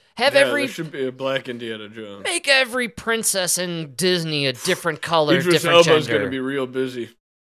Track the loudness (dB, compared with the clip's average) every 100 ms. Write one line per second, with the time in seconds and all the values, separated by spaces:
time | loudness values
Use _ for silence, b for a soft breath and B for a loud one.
0 | _ -2 2 4 4 2 -2 -6 -8 -4
1 | -6 -4 -2 -2 -4 -10 -8 -10 -12 -14
2 | -14 -10 -6 -4 0 2 2 -2 -4 -6
3 | -4 -2 -2 -2 -2 -2 -4 -6 -8 -2
4 | 0 0 0 -2 -2 -2 -2 -2 -2 -4
5 | 0 2 4 4 4 2 6 6 8 6
6 | 4 0 0 -4 -4 -2 -2 -2 -4 -4
7 | -10 _ _ _ _